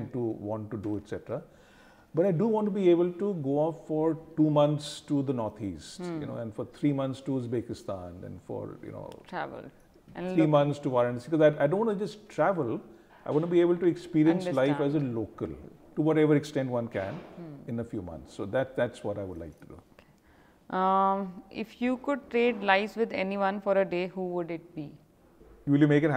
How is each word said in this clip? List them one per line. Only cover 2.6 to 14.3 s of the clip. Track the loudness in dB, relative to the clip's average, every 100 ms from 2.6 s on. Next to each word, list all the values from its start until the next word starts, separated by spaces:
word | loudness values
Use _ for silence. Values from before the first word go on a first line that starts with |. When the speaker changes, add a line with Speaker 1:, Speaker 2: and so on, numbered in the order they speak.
| 0
Speaker 2:
to |
be | 2 6
able | 6 4
to | 0 -4 -2
go | 0 0
off | 0 -2 -4
for | 0 0 -2 -2 2
two | 4
months | 6 4 2 -4 -10
to | -2 0
the | 0
northeast, | -2 -4 -6 -8 -8 -12 -10
Speaker 1:
Hmm. | -8 -8
Speaker 2:
you | -8
know, | -8
and | -8 -8
for | -10 -2
three | 0 0
months | -2 -4 -4
to | -4
Uzbekistan, | -2 -4 -4 -8 -8 -10 -10 -12 -14
and | -14 -10
for, | -10 -10 -12
you | -14
know, | -12 -14 -16 -12
Speaker 1:
Travel. | -10 -8 -10 -16 -20 _ _ -18 -10
And | -2
Speaker 2:
three | 2
Speaker 1:
look | 6
Speaker 2:
months | 6 4 0 0
to |
Varanasi, | 2 2 0 -2
'cause | 4 6
I, | 6
I | 2
don't | 2 0
wanna | -2
just | -6 -8 -8
travel. | 0 2 2 -2 -4 -8 -20 -20 -14 -2
I | 0
wanna | 2
be | 4
able | 4 4
to | 2
experience | 0 0 4 6